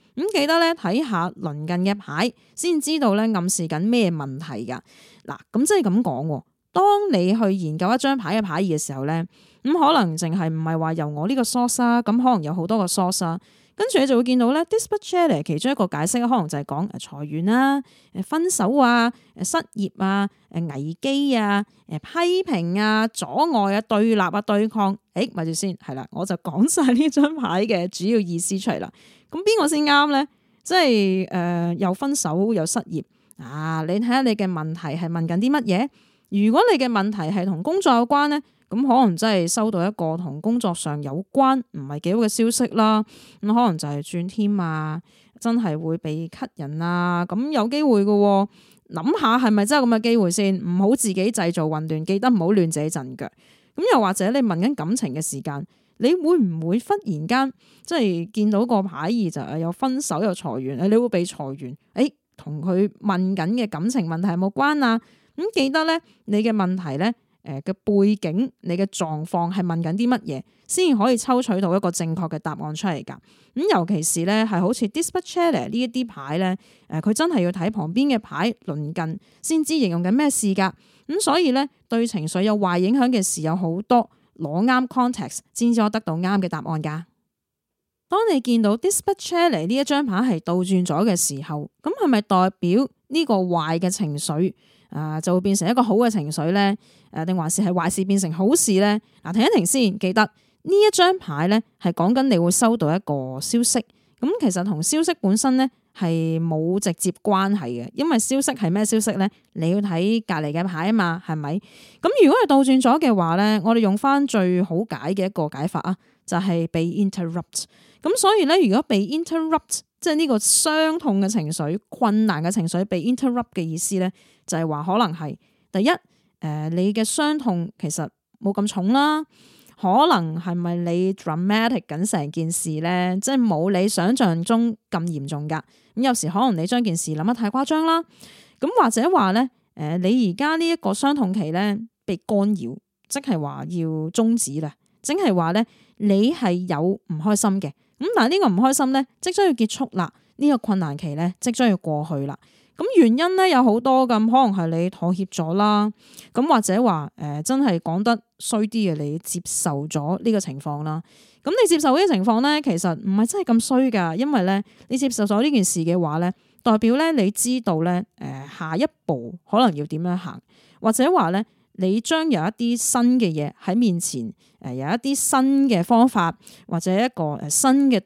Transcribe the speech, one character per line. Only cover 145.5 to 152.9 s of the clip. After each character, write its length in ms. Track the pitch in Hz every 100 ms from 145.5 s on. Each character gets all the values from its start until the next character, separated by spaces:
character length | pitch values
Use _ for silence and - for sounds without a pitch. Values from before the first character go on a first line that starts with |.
咧 140 | 196 233 _ _ -
你 340 | 208 196 233
係 200 | 339 214 180 180
有 140 | 147
唔 340 | 175 202 - 156
開 140 | 190 208
心 240 | 214 196
嘅。 100 | 151 - _ -
咁 60 | 339 440
但 140 | -
係 20 |
呢 60 | 381
個 100 | 294
唔 80 | 180 262
開 60 |
心 200 | 269 262
咧， 120 | 269 262 _
即 100 | 359
將 140 | 392
要 80 | 381
結 220 | 240 214
束 140 | - 269
啦， 180 | - 165 - _ -
呢 140 | 294
個 40 | 254
困 220 | - 190
難 180 | 156 143
期 180 | 160
咧， 200 | 143 175 -
即 140 | 247
將 160 | 233 240
要 80 | 180
過 260 | 165 147 156
去 60 | 143
啦。 140 | 139 - _ _ _
咁 100 | - 392